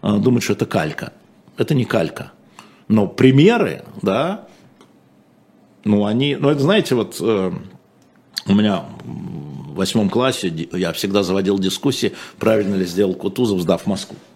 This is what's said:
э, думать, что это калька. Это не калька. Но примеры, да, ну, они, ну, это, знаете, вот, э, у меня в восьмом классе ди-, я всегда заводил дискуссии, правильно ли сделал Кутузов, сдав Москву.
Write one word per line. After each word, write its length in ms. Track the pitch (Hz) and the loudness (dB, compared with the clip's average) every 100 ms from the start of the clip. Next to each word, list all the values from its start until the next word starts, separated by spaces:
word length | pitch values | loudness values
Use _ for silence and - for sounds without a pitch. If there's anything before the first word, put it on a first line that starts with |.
э, 140 | 98 104 | 0 2
думать, 260 | 117 120 | 4 2
что 100 | - | 0
это 140 | 104 113 | -2 0
калька. 460 | 104 78 - - - _ _ - - | -2 -2 -6 -12 -16 _ _ -20 -6
Это 160 | 123 | 0
не 100 | 143 | 0
калька. 480 | 113 107 78 - - - _ - - - - | 0 0 -2 -6 -16 -18 _ -20 -20 -20 0
Но 200 | 107 98 | 2 2
примеры, 720 | - 131 135 175 233 139 73 - - | 4 6 8 6 4 0 -4 -12 -6
да, 420 | 101 104 165 202 - - - _ _ _ _ _ _ _ _ _ _ _ | -2 0 -2 -6 -14 -20 -20 _ _ _ _ _ _ _ _ _ _ _
ну, 220 | 107 104 104 | 0 2 2
они, 300 | 113 143 139 | 0 0 0
ну, 100 | 143 | 0
это, 100 | 147 | 2
знаете, 320 | 135 208 - | 2 2 2
вот, 240 | 123 104 - | 0 0 -2
э, 320 | 104 104 92 87 - - _ _ _ _ _ - - | 0 0 0 -6 -12 -20 _ _ _ _ _ -10 2
у 80 | |
меня 320 | 101 107 95 - - | 2 4 0 -6 -16
в 680 | 62 64 - - 73 69 69 | -14 -12 -10 -12 -12 -14 -12
восьмом 340 | 76 95 117 98 | -4 0 2 2
классе 400 | 113 131 - 92 | 2 0 0 -4
ди-, 180 | 80 80 | -6 -6
я 200 | 90 87 | -4 -4
всегда 300 | 80 101 101 | -4 0 0
заводил 340 | 90 95 92 98 | 2 0 2 0
дискуссии, 560 | 95 - 143 139 113 - - - | 0 0 -2 0 -4 -4 -18 -2
правильно 380 | 113 110 98 98 | 0 2 0 -2
ли 100 | 90 | -2
сделал 300 | 90 98 90 | 0 0 0
Кутузов, 460 | 101 110 120 95 | -4 -2 0 0
сдав 260 | 85 85 - | 0 -2 -2
Москву. 300 | 95 - - - | -6 -8 -16 -20